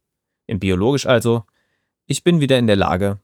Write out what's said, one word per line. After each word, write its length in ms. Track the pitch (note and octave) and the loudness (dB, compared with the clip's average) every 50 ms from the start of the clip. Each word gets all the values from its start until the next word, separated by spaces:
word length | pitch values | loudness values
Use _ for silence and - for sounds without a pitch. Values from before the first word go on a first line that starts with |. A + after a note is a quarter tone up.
| _ _ _ _ _ _ _ _ _ | _ _ _ _ _ _ _ _ _
In 120 | - - F#2 | -8 -8 -4
biologisch 460 | G2 F#2+ F#2 F2+ G2+ B2+ C#3+ C3 - | -2 -2 0 0 0 0 0 0 0
also, 380 | C3+ B2+ A2+ - A#2 A#2 A#2 - _ _ _ _ _ _ _ _ _ _ _ _ | 0 0 2 2 0 -2 -2 -4 _ _ _ _ _ _ _ _ _ _ _ _
ich 160 | - C#3 - - | -8 -8 -4 0
bin 180 | F3 F3 D#3+ | 0 2 2
wieder 160 | C#3 C3 C3 | 2 2 0
in 80 | B2 A#2+ | 2 2
der 100 | A2 G2+ | 2 2
Lage, 440 | G2 F2 - F2+ F#2 G2+ G2+ G2 G2 | 2 2 0 0 0 -2 -2 -4 -6